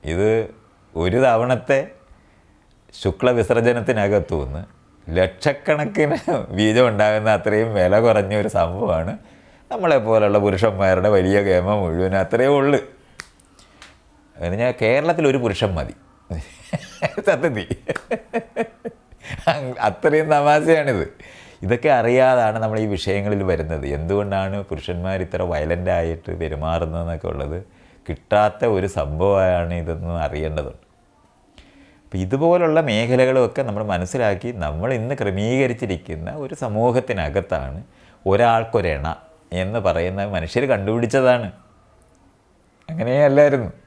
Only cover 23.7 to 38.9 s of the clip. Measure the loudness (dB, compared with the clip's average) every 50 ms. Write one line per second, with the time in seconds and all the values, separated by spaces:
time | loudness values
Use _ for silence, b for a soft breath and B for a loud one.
23.7 | -4 -4 -4 -4 -4 -4 -2 -2 -2 -2 -2 -2 -2 -4 -2 -4 -6 -8 -8 -8
24.7 | -10 -10 -6 -8 -6 -6 -4 -4 -4 -4 -4 -6 -4 -4 -4 -2 -2 -2 -2 -2
25.7 | -2 -2 0 0 0 0 0 -2 -4 -6 -8 -10 -8 -6 -6 -6 -6 -6 -4 -4
26.7 | -2 -2 -4 -4 -4 -6 -6 -6 -8 -6 -6 -8 -8 -6 -8 -8 -8 -10 -12 _
27.7 | b b b b b b b -12 -12 -12 _ _ 2 2 2 2 0 0 -2 0
28.7 | 0 0 -2 -2 -2 -4 -4 -4 -2 0 0 2 2 4 2 2 2 0 0 -2
29.7 | -4 -6 -4 -6 -6 -6 -6 -6 -4 -4 -4 -4 -4 -4 -6 -4 -4 -6 -6 -8
30.7 | -12 -16 _ _ _ _ _ _ _ _ _ _ _ _ _ _ b b b b
31.7 | b b b b b b b b -6 -6 -4 -2 -2 0 2 4 4 4 2 2
32.7 | 2 2 2 2 0 0 0 2 4 4 4 4 4 2 2 2 0 -4 -4 -4
33.7 | -4 -6 -4 -2 -2 -2 -2 -4 -2 0 0 0 0 -2 -4 -8 -6 -6 -6 -4
34.7 | -4 -4 -4 -2 -2 -2 -4 -4 -4 -4 -4 -4 -2 -2 -2 0 2 2 2 0
35.7 | 0 -4 -4 -4 -4 -6 -6 -10 -10 -8 -8 -10 -10 -10 -10 -12 -10 -8 -8 -4
36.7 | -2 0 0 2 2 0 -2 -2 -4 -4 -4 -2 -2 -4 -4 -2 -6 -6 -6 -8
37.7 | -10 -12 -14 -16 b b b b b b b 0 2 4 4 4 4 2 0 0
38.7 | -2 0 0 0